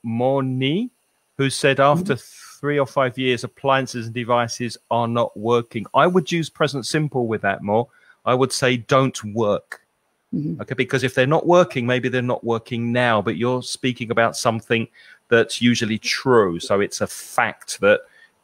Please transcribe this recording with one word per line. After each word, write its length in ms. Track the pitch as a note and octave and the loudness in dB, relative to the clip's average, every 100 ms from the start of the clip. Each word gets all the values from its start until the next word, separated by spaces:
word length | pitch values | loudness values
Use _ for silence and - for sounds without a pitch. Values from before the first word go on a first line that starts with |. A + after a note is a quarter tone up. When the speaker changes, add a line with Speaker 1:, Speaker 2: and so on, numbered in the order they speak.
Speaker 1:
Moni, 880 | A#2 A2+ B2+ C3+ C3 C3 C3+ F3 A#3+ - _ _ _ - | -6 -2 0 0 -2 -2 -2 -2 -4 -10 _ _ _ -2
who 120 | C3+ | -2
said, 280 | - C#3+ C3+ | 2 2 4
Speaker 2:
Mm-hmm. 220 | C#3 D3 | 4 4
Speaker 1:
"After 140 | F3+ B2 | 0 -4
three 600 | - - - - C#3+ D3 | -6 -20 -20 -8 -2 0
or 80 | C3+ | 0
five 320 | - C3 A#2 | 0 -2 0
years, 280 | B2+ A#2+ A#2+ | 0 -2 -4
appliances 640 | - C#3 C3 C3 B2 A2+ | -4 0 0 0 -6 -8
and 60 | A#2 | -6
devices 600 | A#2 A#2+ A#2 - A#2+ - - | -2 0 0 -4 -8 -8 -4
are 160 | A2+ A#2 | -2 0
not 280 | A#2+ A#2 - | 0 -2 -4
working." 480 | A2 A#2+ A#2 A#2 G2 | 0 0 0 -8 -2
I 140 | C3 E3 | 2 4
would 220 | F3+ - | 2 0
use 200 | E3+ D3+ | -2 -4
present 360 | - D3+ C3+ A2 | -2 -2 -2 -4
simple 420 | D#3 D3+ C3 A#2 | -2 -2 -2 -2
with 140 | G#2+ | -2
that 200 | G2+ G2 | -2 -2
more. 240 | G2+ G#2+ A#2 _ _ _ A2+ | -2 -2 -2 _ _ _ -2
I 80 | |
would 180 | B2+ C3 | 0 0
say, 240 | - B2+ B2 | 0 0 0
"Don't 400 | G#2+ C3+ C3 - G#2+ | 2 2 2 -2 -8
work." 480 | G#2 G#2 F#2+ - - _ _ _ _ _ E3+ | -2 0 -2 -4 -20 _ _ _ _ _ -6
Speaker 2:
Mm-hmm. 260 | D3+ D#3+ | -6 -8
Speaker 1:
Okay, 140 | - B2 | -6 -4
because 280 | B2 C3 B2+ | -2 -2 0
if 100 | - | 0
they're 100 | B2+ | 2
not 220 | D#3+ D#3 | 2 4
working, 400 | F3 F3 C3+ A#2+ | 4 4 0 -2
maybe 220 | B2+ B2 | -2 -2
they're 120 | B2 | -2
not 220 | B2 - | -2 -4
working 480 | A#2 A2+ - A#2 A#2+ | -2 -4 -4 -6 -2
now, 300 | A#2+ A#2+ A2 | 0 2 2
but 160 | G2+ G#2+ | 0 -2
you're 260 | A#2+ B2+ | -2 -2
speaking 480 | A#2+ - B2+ B2 A2+ | -6 -4 -4 -4 -2
about 240 | A2+ A#2 - | 2 2 2
something 520 | B2+ A2+ - A#2 A2+ _ - - - | -2 -2 0 -2 -2 _ -20 -20 2
that's 320 | A#2 A2 - | 2 2 2
usually 360 | A#2+ A#2 G#2+ A2 | 2 2 0 -2
true. 640 | - - C3+ A#2+ F#2+ E2+ | -4 -2 4 4 4 0
So 220 | - G2+ | -2 0
it's 180 | G2 - | 0 -4
a 80 | G2+ | -8
fact 720 | - - - A2+ - - - | -8 -6 -2 -2 -2 -12 0
that 220 | G2+ G#2 - _ _ _ | 4 4 0 _ _ _